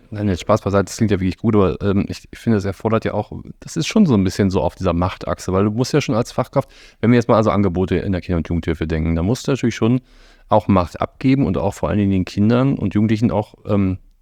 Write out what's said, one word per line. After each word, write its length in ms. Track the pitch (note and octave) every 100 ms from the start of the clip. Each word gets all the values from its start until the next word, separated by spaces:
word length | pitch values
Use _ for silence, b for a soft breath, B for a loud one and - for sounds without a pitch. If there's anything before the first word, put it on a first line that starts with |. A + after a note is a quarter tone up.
| -
nein, 160 | G#2 G#2
jetzt 120 | F2+
Spaß 200 | - A2
beiseite, 240 | - G2 F#2
das 120 | -
klingt 120 | A2
ja 100 | G2
wirklich 180 | F#2 -
gut, 160 | A2+ G#2+
aber, 260 | F#2 -
ähm, 240 | G2+ G2 -
ich, 200 | - -
ich 80 | -
finde, 200 | - A2
das 80 | G2
erfordert 380 | F#2+ A2 A2
ja 120 | G#2+ G#2
auch, 160 | G#2+ - - -
das 160 | - -
ist 100 | -
schon 180 | A3+ F#3+
so 80 |
ein 100 | A2
bisschen 280 | F#2 - G2+
so 100 | F#2
auf 140 | E2+ -
dieser 180 | F#2
Machtachse, 580 | E2+ F2+ - - E2+ -
weil 100 | F#2
du 80 | G#2
musst 200 | G#2+ B2+
ja 100 | D3+
schon 120 | -
als 180 | A2 A#2+
Fachkraft, 380 | - B2+ - - B B B
wenn 80 | G#2+
wir 60 | A#2+
jetzt 120 | A2+
mal 60 | A2
also 140 | A2
Angebote 460 | G2+ G2+ F2 F#2 F2+
in 160 | -
der 100 | F#2
Kinder- 160 | - F2+
und 100 | D#2
Jugendhilfe 380 | E2+ D#2+ D#2+ D#2+
denken, 300 | E2 D#2+ E2
da 80 |
musst 240 | F2 C3 -
du 40 |
natürlich 200 | C#3 A#2+
schon 280 | - A2+ B2+ b b b b b
auch 180 | G#2+ -
Macht 340 | F#2+ E2+ -
abgeben 460 | - _ C3 C3+ C3
und 100 | F#2
auch 160 | F#2+
vor 160 | - -
allen 80 | G#2
Dingen 140 | G2+
den 140 | F#2+ F2+
Kindern 500 | - G#2 B2 C3 -
und 180 | G2+
Jugendlichen 380 | G#2 G#2+ A2 A#2
auch, 240 | G2+ G#2+ - -
ähm, 320 | G2+ F#2+ F#2+ - _